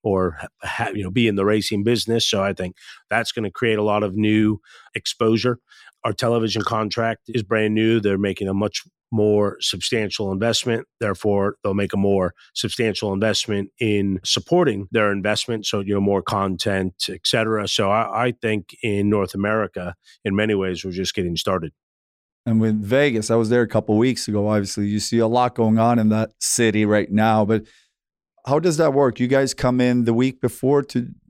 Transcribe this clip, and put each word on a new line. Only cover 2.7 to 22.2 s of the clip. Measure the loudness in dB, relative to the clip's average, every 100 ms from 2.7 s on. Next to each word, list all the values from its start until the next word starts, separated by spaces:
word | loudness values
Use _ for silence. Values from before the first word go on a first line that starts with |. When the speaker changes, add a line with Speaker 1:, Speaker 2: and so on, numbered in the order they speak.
| -10 -20 -20 _
Speaker 1:
that's | -2 -2
gonna | -6 -8
create | -2 0 2
a |
lot | 0 0
of | 0 0
new | 2 4 2 0 -8 -20 -14
exposure. | -10 -10 -2 2 2 0 -4 _ -20 -20 _
Our | -6
television | -2 0 0 0 -2
contract | -2 -2 -2 -2 -2 -4 -6
is | -6
brand | -2 0 2
new. | 2 4 4
They're | 2 2
making | 0 -2 -2
a |
much | 0 -2 -4 -12 _ _
more | 0 2 4 2 -2
substantial | -6 -4 -2 -2 -2 -4 -4
investment. | -2 0 0 0 -4 -4 _
Therefore, | -4 -2 0 0 0 -2
they'll | -4
make | -2 -2
a | 0
more | 2 2 0 -6 -14
substantial | -8 -6 -2 -2 -2 -4
investment | 0 0 0 -2 -4 -6 _
in | 0 0 0 -2 -2
supporting | -4 0 2 2 0 -2
their | 0 0
investment. | 0 -2 -2 -4 -6 -4
So, | -4
you | -2
know, | 0
more | 2 0
content, | 0 -2 -2 -2 -2 -2 -4 -6 -10
et | -6 -2
cetera. | 0 0 -2 -2
So | -2 0
I, | 0 0 -2 -2
I | -2
think | -4 -4 -6 -8
in | -4 0 2
North | 0 -2
America, | -2 -2 0 -2 -6 -10 -12 _ _ -2
in | 0
many | 2 0
ways, | -2 -4
we're | -6
just | -6 -6 -4
getting | -4 -4
started. | -2 -4 -4 -14 _ _ _ _